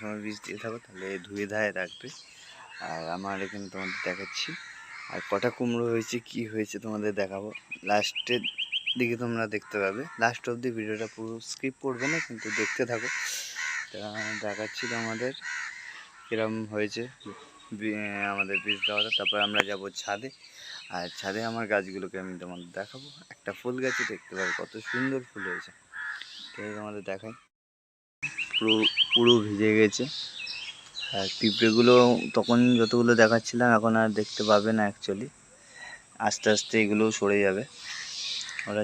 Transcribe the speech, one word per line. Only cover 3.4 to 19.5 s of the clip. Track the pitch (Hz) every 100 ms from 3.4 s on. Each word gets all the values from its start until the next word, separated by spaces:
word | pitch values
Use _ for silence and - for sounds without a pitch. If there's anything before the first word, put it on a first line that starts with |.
| 95
এখানে | 101 98
তোমাদের | 95 95 90 95
দেখাচ্ছি, | 92 98 - - 170 - - - - -
আর | 90 -
কটা | 101 123 -
কুমড়ো | 123 117 120
হয়েছে, | 117 113 120 -
কি | 117 110
হয়েছে | 110 104 101
তোমাদের | 113 107 104 101
দেখাবো | 95 98 107 - - 78 92
লাস্টের | 104 101 - - 123 - - - - - 127
দিকে, | 120 117
তোমরা | 120 113 110
দেখতে | 104 - 107
পাবে। | 98 104 160 -
লাস্ট | 113 120 127
অবধি | 120 127 113
ভিডিওটা | 107 107 110
পুরো | - 110 113 -
স্কিপ | - 135 -
করবে | 139 120 135
না, | 160 -
কিন্তু | 113 110 107
দেখতে | 104 - 120
থাকো। | 117 123 - - - - - - - -
তা | 101 104 107 107 107
দেখাচ্ছি | 107 101 110 - 120
তোমাদের | 117 113 113 123 135 - - - - - - - - -
কিরম | 110 110 110 107
হয়েছে | 107 104 113 123 - 104 98 - - - 107
বি-, | 107 107 104 101 101
আমাদের | 98 98 98
বীজ | 104 101 -
দেওয়াটা। | 104 110 -
তারপর | 101 104
আমরা | 101